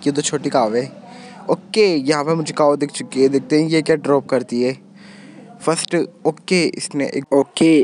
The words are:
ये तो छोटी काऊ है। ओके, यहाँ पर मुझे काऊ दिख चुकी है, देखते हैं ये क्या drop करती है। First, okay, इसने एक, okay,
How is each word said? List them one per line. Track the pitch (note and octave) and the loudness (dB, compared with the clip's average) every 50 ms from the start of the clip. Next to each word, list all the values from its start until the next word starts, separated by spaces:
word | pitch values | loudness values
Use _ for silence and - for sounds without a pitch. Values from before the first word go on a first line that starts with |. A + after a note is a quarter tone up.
| - | -4
ये | D3 | -4
तो | C#3+ D3 | -2 -2
छोटी | D3 - D#3 C#3 B2+ C#3+ | -4 -4 -6 -6 -4 -2
काऊ | D3 C3+ A2+ G#2+ A2 | 0 0 0 0 0
है। | B2 C3+ C3+ - - - - - - - - - - - - | -2 -4 -6 -10 -18 -20 -20 -20 -20 -20 -20 -20 -10 -6 -6
ओके, | - - - - - A3 G#3 F#3+ E3 | -6 -6 -6 -2 2 2 2 4 2
यहाँ | C#3+ C3 C#3+ D#3 D3 C#3+ | 0 0 0 0 0 0
पर | D#3 E3 | -2 -2
मुझे | E3 D3+ - - | -2 -4 -4 -2
काऊ | - D3+ C#3+ D3 | 2 2 2 2
दिख | C#3 C#3+ C#3+ | 0 -2 -6
चुकी | - - C#3 - - C3 | -6 -8 -12 -6 0 2
है, | C3+ C3+ | 2 2
देखते | C#3 C#3 C3+ - D3+ D3+ | 2 0 0 0 0 0
हैं | E3 D#3+ | 2 2
ये | D#3+ D#3+ | 0 0
क्या | D3+ - D#3+ | 0 0 -2
drop | D3+ - C#3 C#3+ C3+ C3+ - | 0 0 0 0 0 0 -2
करती | C3+ B2 A#2+ - A#2+ A#2+ B2 | -2 -4 -2 -4 -4 -2 -2
है। | C3 C3 - - - - - - - - - - - - - - - - - - | -2 -4 -6 -12 -20 -20 -20 -20 -20 -20 -20 -20 -20 -20 -20 -20 -20 -20 -6 -2
First, | D#3 E3 - - - F3 D#3+ C3+ - - _ - | -2 -2 -2 -2 -2 -2 -2 -2 -4 -8 _ -4
okay, | D#3+ D3 - - - F#3 F3+ D#3 - - | -4 -4 -4 -4 -2 0 0 0 0 -2
इसने | - - - - C#3+ C3+ - - | -6 -10 -8 -6 -6 -4 -4 -4
एक, | C#3 - - C#3 | -6 -4 0 0
okay, | C#3 C3+ - - - D#3+ E3 D#3+ C#3+ | 0 0 0 0 2 4 4 6 4